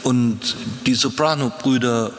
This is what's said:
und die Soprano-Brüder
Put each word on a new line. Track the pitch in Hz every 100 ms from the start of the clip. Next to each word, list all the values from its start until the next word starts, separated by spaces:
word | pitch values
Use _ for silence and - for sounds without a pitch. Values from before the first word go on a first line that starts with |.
und | 139 123 120 107 - - - 107 131
die |
Soprano-Brüder | 120 139 131 151 151 127 - 135 131 120 117 110